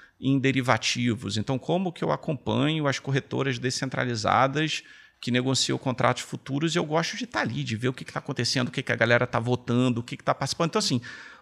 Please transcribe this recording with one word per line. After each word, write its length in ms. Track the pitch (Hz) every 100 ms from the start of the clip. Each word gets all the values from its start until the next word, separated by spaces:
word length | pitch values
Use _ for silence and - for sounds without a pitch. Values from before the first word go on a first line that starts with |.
| - -
em 180 | 131 139
derivativos. 1000 | 135 131 127 110 - 120 120 107 101 107
Então, 200 | 104 131
como 340 | - 175 190
que 120 | -
eu 80 | 165
acompanho 760 | 151 - 143 - 113 143 160 143
as 140 | 131
corretoras 580 | - 143 - 127 135 120
descentralizadas 1300 | 127 - 131 131 127 117 98 104 135 143 156 - - - - -
que 100 | -
negociam 480 | 123 131 127 - 131
contratos 460 | 135 120 123 123
futuros? 500 | - - - 139 165
E 60 | 170
eu 60 | 156
gosto 320 | 156 165 214
de 100 | 247
tá 140 | -
ali, 220 | 269 127
de 120 | 127 110
ver 140 | 123
o 40 |
que 120 | 131 -
que 80 |
tá 60 | 143
acontecendo, 500 | - 131 117 131 123
o 20 |
que 100 | -
que 100 | 131
a 40 | 117
galera 320 | 113 120 123
tá 120 | 117
votando, 600 | 117 120 123 120 127 117
o 40 |
que 140 | 117 135
que 60 |
tá 100 | -
participando. 360 | - 139 - 165
Então, 100 | 220
assim, 220 | 208 120 - - - -